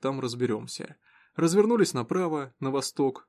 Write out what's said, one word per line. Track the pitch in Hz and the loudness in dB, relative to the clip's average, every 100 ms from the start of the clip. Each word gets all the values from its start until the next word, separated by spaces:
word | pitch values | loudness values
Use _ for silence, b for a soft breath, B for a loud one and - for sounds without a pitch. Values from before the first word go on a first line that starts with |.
там | 135 135 | -4 -4
разберемся. | 131 120 123 110 123 - - - b b b | -6 -2 -2 -2 -6 -12 -14 -16 b b b
Развернулись | - 165 185 214 233 180 | 0 2 4 4 4 2
направо, | 135 117 180 180 156 135 _ | 0 -2 -2 0 -2 -6 _
на | 135 | -4
восток, | 135 - - 135 127 | -2 -2 0 0 -2